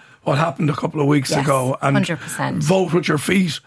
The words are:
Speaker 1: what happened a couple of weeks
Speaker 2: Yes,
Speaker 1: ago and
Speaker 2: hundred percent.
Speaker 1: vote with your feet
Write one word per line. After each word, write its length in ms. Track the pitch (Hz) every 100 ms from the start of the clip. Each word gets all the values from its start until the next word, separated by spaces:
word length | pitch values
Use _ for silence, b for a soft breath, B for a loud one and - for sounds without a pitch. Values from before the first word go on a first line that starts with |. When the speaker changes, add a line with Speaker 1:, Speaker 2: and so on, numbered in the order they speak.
| b b
Speaker 1:
what 160 | - 143
happened 320 | 165 - 147
a 40 |
couple 260 | 147 - 156
of 60 | 139
weeks 240 | 147 131
Speaker 2:
Yes, 140 | 147
Speaker 1:
ago 320 | 143 135 127 135
and 140 | 139 139
Speaker 2:
hundred 240 | 185 165
percent. 420 | - - 135 160
Speaker 1:
vote 300 | 151 190 175
with 140 | 165 160
your 100 | 151
feet 400 | - 190 180 -